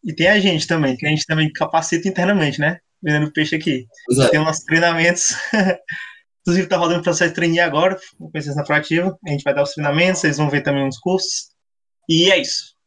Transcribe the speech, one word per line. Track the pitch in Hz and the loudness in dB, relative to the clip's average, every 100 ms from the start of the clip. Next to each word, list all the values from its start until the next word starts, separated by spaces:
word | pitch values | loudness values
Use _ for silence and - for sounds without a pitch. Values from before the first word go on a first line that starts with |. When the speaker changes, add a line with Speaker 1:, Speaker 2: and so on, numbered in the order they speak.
Speaker 1:
E | 233 | -8
tem | 156 170 | 0 2
a | 208 | 4
gente | 190 160 - | 2 0 -2
também, | 165 139 127 | 0 0 -2
que | 151 | -2
a | |
gente | 151 - | -2 -2
também | 156 151 | 0 -2
capacita | - 156 165 160 170 196 | -2 -2 -2 0 -2 -2
internamente, | 185 180 202 151 147 | -2 0 2 0 0
né? | 151 175 _ _ | -4 -4 _ _
Vendendo | 151 151 151 | -2 0 0
peixe | 151 151 160 | -2 -2 -2
aqui. | 156 131 123 _ - | -2 -4 -6 _ -2
Speaker 2:
Pois | 139 | 2
é. | 135 | 4
Speaker 1:
Tem | 156 | 4
nossos | 156 156 | 0 -2
treinamentos. | - 160 170 165 170 175 - - - | 0 2 2 2 2 2 -2 -4 -2
<laughs> | 220 190 180 - - - - _ _ | 0 2 0 -6 -14 -14 -20 _ _
Inclusive, | - 175 180 | 0 0 2
tá | 180 | 0
rodando | 165 175 | 2 0
o | |
processo | 170 165 170 | 0 2 0
de | |
trainee | 165 170 165 | 2 0 2
agora, | 170 143 180 185 - _ | 2 2 2 0 -10 _
com | 160 | -10
vocês | 156 147 143 | -8 -6 -6
na | |
Proativa. | 147 151 151 160 185 185 - | -2 -2 0 0 0 -4 -6
A | |
gente | 143 | -4
vai | - | -2
dar | 139 | 0
os | 143 | 0
treinamentos, | - 147 147 180 180 | -2 -2 2 2 2
vocês | 160 147 | -2 0
vão | 151 | 0
ver | 143 | 0
também | 143 139 | -2 -2
uns | 135 127 | -2 -4
cursos. | 180 185 - - - _ _ _ _ _ - | -2 -2 -2 -8 -10 _ _ _ _ _ 0
E | 160 175 | 4 4
é | 185 | 4
isso. | 135 - - _ | 0 -8 -10 _